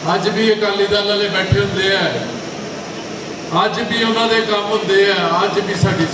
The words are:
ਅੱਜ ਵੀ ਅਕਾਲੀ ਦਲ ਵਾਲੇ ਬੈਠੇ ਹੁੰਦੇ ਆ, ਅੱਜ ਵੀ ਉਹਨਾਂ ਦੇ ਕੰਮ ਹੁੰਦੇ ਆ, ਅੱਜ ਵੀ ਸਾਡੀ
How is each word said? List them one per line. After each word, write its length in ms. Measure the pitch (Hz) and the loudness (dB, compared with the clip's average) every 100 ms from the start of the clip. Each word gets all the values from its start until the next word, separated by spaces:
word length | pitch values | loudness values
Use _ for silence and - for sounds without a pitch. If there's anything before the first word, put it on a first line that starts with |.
| 156 | -2
ਅੱਜ 140 | 175 202 | 0 0
ਵੀ 240 | 220 220 | 2 2
ਅਕਾਲੀ 340 | 214 208 196 196 | 4 2 0 2
ਦਲ 220 | 208 202 | 2 2
ਵਾਲੇ 200 | 208 202 | 0 0
ਬੈਠੇ 320 | 185 190 190 | 0 0 2
ਹੁੰਦੇ 360 | 196 180 190 196 | 2 0 0 2
ਆ, 160 | - - - - - - - - - - - - - - - 160 | 0 -2 -6 -8 -8 -10 -10 -10 -10 -10 -10 -10 -10 -10 -2 0
ਅੱਜ 160 | 214 - | 2 0
ਵੀ 240 | 233 233 | -2 0
ਉਹਨਾਂ 240 | 226 226 226 | 0 0 2
ਦੇ 120 | 220 | 2
ਕੰਮ 240 | 220 208 | 2 -2
ਹੁੰਦੇ 460 | 208 214 180 196 202 | 0 -2 2 4 4
ਆ, 300 | 185 170 170 | 2 2 2
ਅੱਜ 160 | 202 202 | 0 0
ਵੀ 140 | 196 | -2
ਸਾਡੀ 320 | 185 - 160 160 | 0 2 2 0